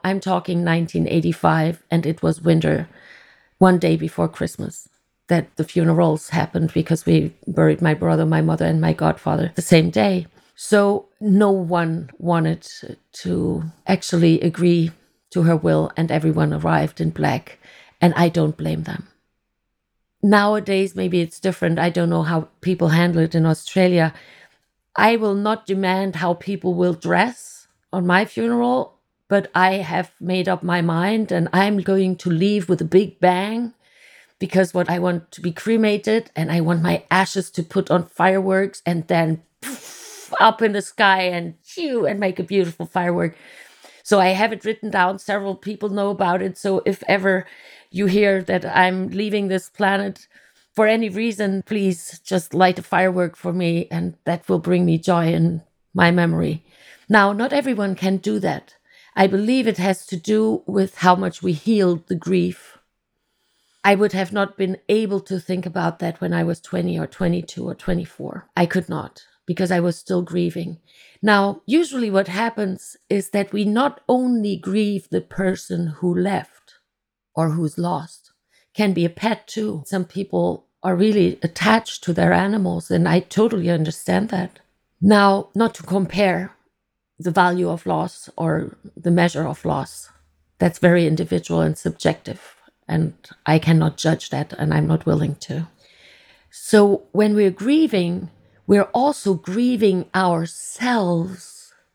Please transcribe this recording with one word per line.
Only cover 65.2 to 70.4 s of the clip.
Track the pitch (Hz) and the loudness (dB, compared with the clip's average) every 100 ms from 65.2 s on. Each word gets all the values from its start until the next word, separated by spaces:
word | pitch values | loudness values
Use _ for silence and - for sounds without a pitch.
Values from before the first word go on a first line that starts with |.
to | 196 185 | -4 -8
think | - 185 180 | -6 -6 -6
about | 175 165 165 | -4 -4 -4
that | 170 165 | -8 -6
when | 175 | -4
I | 170 | -2
was | 165 170 | -2 -4
twenty | - 180 175 165 | -6 -4 -4 -4
or | 160 | -6
twenty-two | - 175 175 170 175 180 | -4 -2 -2 -6 -10 -10
or | |
twenty-four. | 180 - 180 165 - 147 - - - | -10 -4 -4 -4 -12 -14 -14 -10 -2
I | 170 | 0
could | 185 170 | -2 -4
not, | 160 - - _ _ - | -8 -10 -16 _ _ -10
because | 170 180 | -4 0
I | 180 | 0
was | 175 165 | 0 -4
still | - 180 | -4 -4
grieving. | 175 175 | -2 -4